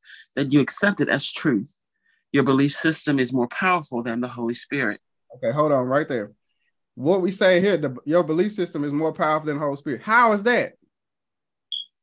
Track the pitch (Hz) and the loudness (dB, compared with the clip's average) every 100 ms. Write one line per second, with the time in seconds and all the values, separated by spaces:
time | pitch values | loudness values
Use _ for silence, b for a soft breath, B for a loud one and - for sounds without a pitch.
0 | B B B - 139 143 131 - 202 196 | B B B -4 2 2 2 2 0 2
1 | 208 147 - - 160 113 120 - _ _ | 0 0 -2 -2 0 0 -2 -12 _ _
2 | _ _ _ 139 131 135 143 - 165 156 | _ _ _ 0 2 4 2 2 0 -2
3 | - 143 123 131 120 - 185 180 151 123 | 0 0 0 0 -2 -2 0 0 -2 -6
4 | 120 117 120 120 117 120 - 143 120 104 | -4 -4 -6 -6 -6 -6 -6 -4 -4 -4
5 | _ _ _ 131 117 143 151 139 127 135 | _ _ _ -8 -4 0 2 2 2 0
6 | 156 127 104 - _ _ _ _ _ - | 0 -4 -6 -12 _ _ _ _ _ -6
7 | 131 190 180 185 196 180 196 170 147 123 | 0 0 0 2 4 4 4 2 -2 -6
8 | - 170 160 156 208 208 175 160 143 143 | 0 0 2 0 0 -2 -6 -4 -4 -2
9 | 160 156 156 156 151 143 151 139 156 117 | -2 0 0 0 -2 -4 -4 -4 -6 -6
10 | - 226 240 208 208 233 - - _ _ | 0 4 4 4 2 0 0 -6 _ _
11 | _ _ _ _ _ _ - - - _ | _ _ _ _ _ _ -14 -14 -14 _